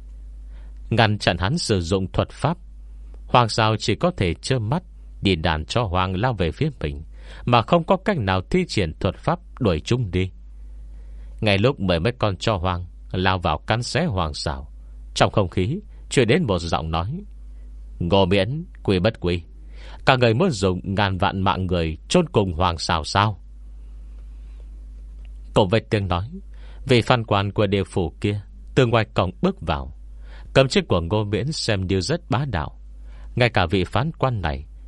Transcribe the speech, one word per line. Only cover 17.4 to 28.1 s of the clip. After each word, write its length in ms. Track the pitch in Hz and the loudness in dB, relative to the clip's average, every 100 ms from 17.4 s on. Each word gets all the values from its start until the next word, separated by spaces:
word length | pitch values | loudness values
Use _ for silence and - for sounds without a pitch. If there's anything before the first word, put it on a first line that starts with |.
| - - - - - - | -16 -16 -16 -16 -14 -4
"Ngô 260 | 87 98 90 | 2 4 6
Miễn, 400 | 101 95 151 175 - | 4 2 -2 -8 -8
Quy 160 | - 95 | 0 4
Bất 200 | 90 - | 2 0
Quy, 220 | 87 87 - - - - - - - | -2 -2 -4 -18 -18 -16 -16 -2 4
các 140 | 131 | 6
người 140 | 120 | 6
muốn 180 | 113 190 | 4 2
dùng 280 | 107 95 90 | 2 2 0
ngàn 340 | - 95 101 95 | -2 0 2 2
vạn 240 | 95 98 | 2 2
mạng 240 | 95 85 92 | 2 2 0
người 320 | 90 82 78 - | 0 0 -4 2
chôn 200 | 180 165 | 2 4
cùng 240 | 113 95 | 2 2
Hoàng 240 | 80 92 85 | 2 0 0
Sao 260 | - 82 | 0 -2
sao?" 360 | 80 98 107 95 - - - - - - - - - - - - - - - - - - - - - | 2 2 2 2 -10 -18 -16 -16 -16 -16 -16 -16 -16 -16 -16 -16 -16 -16 -16 -16 -16 -16 -14 -14 -2
Cùng 160 | - 95 | 2 4
với 120 | 110 - | 4 2
tiếng 180 | 107 95 | -2 0
nói, 220 | 87 110 185 - - - - - | -2 -2 -10 -14 -18 -18 -10 2
vị 140 | 123 | 4
phan 220 | - 123 | 6 2
quan 280 | 107 101 101 | 4 0 0
của 160 | 104 101 | 0 2
địa 160 | 101 | 2
phủ 300 | 90 98 80 | 0 -2 -2